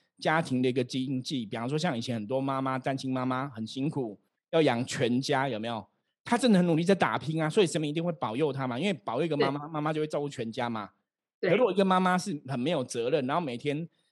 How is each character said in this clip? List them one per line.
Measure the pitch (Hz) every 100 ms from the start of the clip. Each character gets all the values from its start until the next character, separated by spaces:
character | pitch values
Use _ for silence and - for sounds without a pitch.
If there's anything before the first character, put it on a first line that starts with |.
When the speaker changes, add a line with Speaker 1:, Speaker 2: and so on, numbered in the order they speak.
| _ -
Speaker 1:
家 | 170 156
庭 | 160 127
的 | 127
一 |
个 | 127
经 | 123 131 131 131
济， | 120 139 107
比 | 117
方 | 120
说 | 151
像 | 175 135
以 |
前 | 120 117
很 | 104
多 | 131
妈 | 135 135
妈、 | 131 131
单 | 135
亲 | 135 135
妈 | 131
妈 | 127 127 143
很 | 113 110
辛 | 131 135
苦， | 143 117 101 _ _ -
要 | 165
养 | 147 120
全 | 120 - 120 123
家， | 135 139 139
有 | 107
没 | 113
有？ | 113 98 _ _ _
她 | - 240
真 | 262
的 | 190
很 | 180
努 | 160
力 |
在 | 170
打 | 190 151 110
拼 | - 160
啊， | 156
所 | 185
以 | 185
神 | 165
明 | 156
一 |
定 | 151
会 | 170
保 | 160 120 117
佑 | 151
她 | 131 127
嘛， | 120
因 |
为 | 196
保 | 160 - 117
佑 |
一 | 165
个 |
妈 | 147 139
妈， | 143
Speaker 2:
对。 | 147
Speaker 1:
妈 | 156
妈 | 151
就 | 156
会 | 156
照 | 156
顾 | 143
全 | 143 113
家 | 117 120
嘛。 | 113 98 _ _ _ _ -
Speaker 2:
对。 | -
Speaker 1:
可 | 196
如 |
果 | 240
一 |
个 | 185
妈 | 190 185
妈 | 185 180
是 | 202 151 131
很 | 131
没 | 131
有 | 170
责 | 127 123 117
任， | 156 127
然 |
后 | 156
每 | 160 120
天 | 143 143 170 _ _